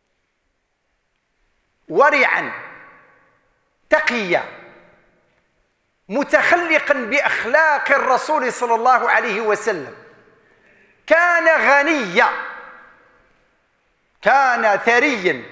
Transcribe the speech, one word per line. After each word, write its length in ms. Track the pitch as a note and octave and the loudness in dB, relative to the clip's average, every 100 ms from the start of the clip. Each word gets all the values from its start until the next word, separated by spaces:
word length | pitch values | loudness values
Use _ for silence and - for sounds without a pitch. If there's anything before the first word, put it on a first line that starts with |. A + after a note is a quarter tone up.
| _ _ _ _ _ _ _ _ _ _ _ _ _ _ _ _ _ _ - | _ _ _ _ _ _ _ _ _ _ _ _ _ _ _ _ _ _ -6
ورعاً 600 | E3 C#4+ D4 G3+ F3+ - - - - - - _ _ _ _ _ _ _ _ - | 2 2 4 0 -2 -6 -12 -16 -20 -20 -20 _ _ _ _ _ _ _ _ -2
تقياً 540 | G#3 G#3 A#3+ F#3 D3+ - - - - _ _ _ _ _ _ _ _ _ _ _ _ - | 0 0 -4 -2 -4 -4 -18 -20 -20 _ _ _ _ _ _ _ _ _ _ _ _ -8
متخلقاً 840 | A#3 C4+ D4 - F4 E4+ D4+ - | -4 0 0 2 0 2 -2 0
بأخلاق 1000 | C4+ A3 C#4 A3+ - A3 D4 D#4+ C#4+ - | -2 -2 -2 -2 -4 0 2 2 0 0
الرسول 600 | C4+ B3+ B3 - D#4 B3 | 0 0 -2 0 -2 -2
صلى 220 | - A#3+ A3+ | -4 -2 0
الله 340 | A#3+ B3 A3+ | 2 2 2
عليه 320 | G#3 A3+ G3+ | 0 0 -4
وسلم، 540 | A3 G#3 A#3 F3+ B2+ - - _ _ _ _ _ _ _ _ _ - | -2 -2 -2 -6 -8 -18 -20 _ _ _ _ _ _ _ _ _ 0
كان 400 | D#4+ F4 E4+ D#4+ D4+ A3+ | 2 2 2 2 2 4
غنياً، 600 | C#4+ D4 D4+ G3 F#3+ A#3 - - - - - - _ _ _ _ _ _ _ _ _ _ _ _ _ | 2 2 -2 -2 0 0 -2 -12 -16 -20 -20 -20 _ _ _ _ _ _ _ _ _ _ _ _ _
كان 560 | G3+ C4+ C4+ A#3 A3 G3 | 2 2 2 2 0 0
ثرياً 680 | A#3 A#3+ D4 A#3 F3+ C3 - | 2 2 2 -2 -4 -4 -10